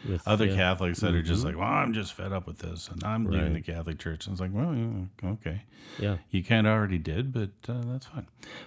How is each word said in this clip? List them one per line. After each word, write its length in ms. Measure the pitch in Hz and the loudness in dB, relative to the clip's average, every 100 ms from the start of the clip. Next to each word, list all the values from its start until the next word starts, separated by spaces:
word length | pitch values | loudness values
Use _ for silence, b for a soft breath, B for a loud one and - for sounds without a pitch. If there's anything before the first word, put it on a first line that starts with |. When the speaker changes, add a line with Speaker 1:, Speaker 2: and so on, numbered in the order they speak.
| - | -4
Speaker 1:
With, 220 | 90 104 | -2 4
Speaker 2:
other 160 | 107 | 4
Speaker 1:
yeah. 120 | 104 95 | 6 4
Speaker 2:
Catholics 440 | 92 92 90 87 | 4 4 2 2
that 140 | 87 | 2
are 80 | 85 | 4
just 160 | 82 98 | 4 2
Speaker 1:
Mm-hmm. 200 | - - | 2 -2
Speaker 2:
like, 80 | 104 | 0
"Well, 60 | |
I'm 220 | 147 131 | 2 2
just 180 | 110 92 | 0 -4
fed 220 | - 95 | -6 -4
up 120 | 98 90 | -4 -6
with 120 | - | -8
this, 300 | 85 85 - | -8 -8 -8
and 140 | 85 | -6
I'm 220 | 101 113 | -4 -2
leaving 300 | 104 92 85 | 0 2 2
Speaker 1:
Right. 100 | 82 | 0
Speaker 2:
the 80 | 80 | -4
Catholic 260 | 82 82 82 | -6 -6 -6
Church." 280 | 85 80 98 | -6 -6 -6
And 80 | |
it's 60 | 92 | -4
like, 100 | 92 | -2
"Well, 220 | 104 170 | -2 0
yeah, 560 | 127 113 104 92 - 92 | 0 -2 -4 -6 -6 -4
okay." 320 | 110 - 92 - B B B | -4 -4 -6 -8 B B B
Speaker 1:
Yeah. 200 | 101 90 - | -2 -2 -2
Speaker 2:
You 120 | 95 | -2
kinda 260 | 90 113 107 | 4 6 6
already 300 | 110 98 87 | 4 4 0
did, 340 | 78 82 135 | 0 -2 -2
but, 180 | 123 98 - - | -2 -4 -6 -8
uh, 140 | 123 120 | -6 -4
that's 180 | 131 | -6
fine. 220 | - 127 - _ B B | -8 -12 -12 _ B B